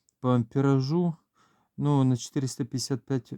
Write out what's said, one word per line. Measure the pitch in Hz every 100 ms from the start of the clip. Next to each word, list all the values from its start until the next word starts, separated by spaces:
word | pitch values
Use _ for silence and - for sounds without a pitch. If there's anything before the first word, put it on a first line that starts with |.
| _ _
по | 127
амперажу, | 123 117 135 139 135 131 170 175 156 _ _ _ _ _ -
ну, | 143 139
на | 131 123
чотириста | - 143 131 -
п'ятдесят | 131 127 - 135 -
п'ять | 135 -